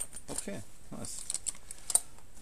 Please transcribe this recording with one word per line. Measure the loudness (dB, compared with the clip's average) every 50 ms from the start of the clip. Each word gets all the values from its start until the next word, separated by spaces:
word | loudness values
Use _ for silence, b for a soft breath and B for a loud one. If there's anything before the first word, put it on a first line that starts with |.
| -2 0 0 -2 -2
Okay, | 2 2 2 2 2 -2 -2 -2 -4 -4 -4 -4 -4
nice. | -2 -2 -2 -2 -2 -2 0 0 0 2 2 0 0 B B B B B B B 4 4 4 4 0 -4 -4 -4 -4 -4